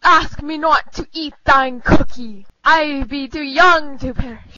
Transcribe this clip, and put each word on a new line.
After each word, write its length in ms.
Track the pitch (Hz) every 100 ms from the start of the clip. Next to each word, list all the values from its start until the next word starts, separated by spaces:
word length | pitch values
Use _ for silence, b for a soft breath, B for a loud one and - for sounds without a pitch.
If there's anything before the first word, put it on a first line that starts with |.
ask 380 | - 330 320 -
me 160 | 285 311
not 360 | 320 294 -
to 140 | - -
eat 200 | 320 302 - -
thine 360 | 269 262 247
cookie. 640 | 233 - 269 254 233 202 196 _
I 400 | - 320 302 277
be 240 | 254 277 269
too 160 | 311
young 540 | 285 269 359 330 302 269
to 140 | 262
perish. 440 | 240 269 226 -